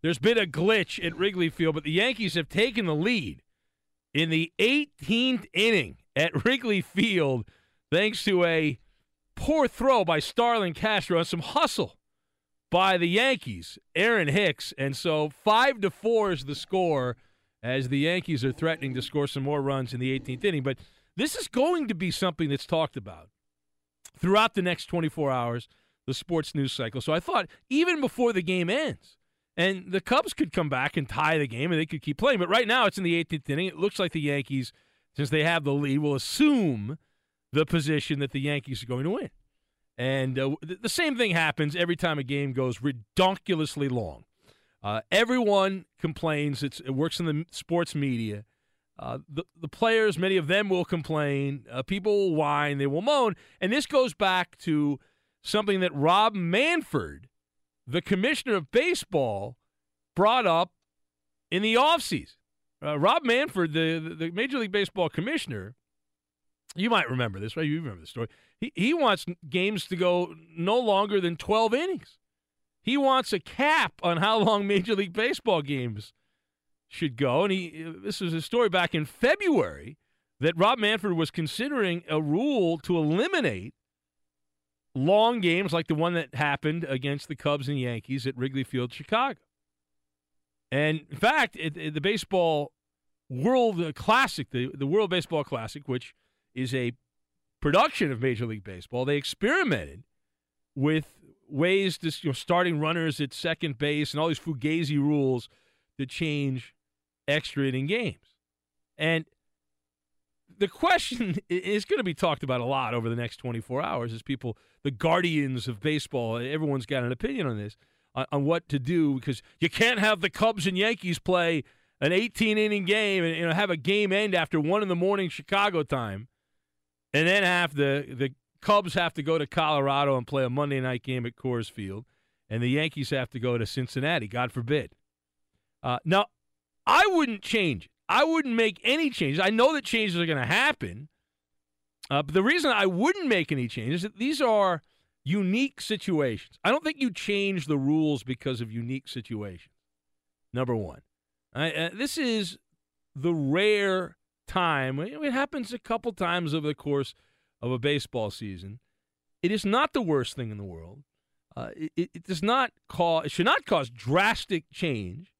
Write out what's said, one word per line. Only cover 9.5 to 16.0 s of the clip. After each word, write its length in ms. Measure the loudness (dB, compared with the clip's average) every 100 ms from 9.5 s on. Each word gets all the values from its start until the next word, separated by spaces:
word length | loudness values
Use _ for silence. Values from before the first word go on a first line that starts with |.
| 2 2
throw 360 | 2 4 4
by 140 | 4 2
Starlin 560 | 0 2 2 2 0
Castro 460 | -2 0 0 2 0
and 80 | 0
some 140 | -4
hustle 580 | -2 2 2 0 -4 _ _ _ _ _ _ _ _
by 260 | 4 4 4
the 100 | 4
Yankees, 720 | 4 2 0 -4 -10 -12 -20 _
Aaron 340 | 0 2 4 2
Hicks. 460 | 2 2 0 -8 -6
And 180 | -4 -2
so 320 | -2 0 -2
five 500 | -2 4 6 4 2
to 100 | -2
four 400 | -2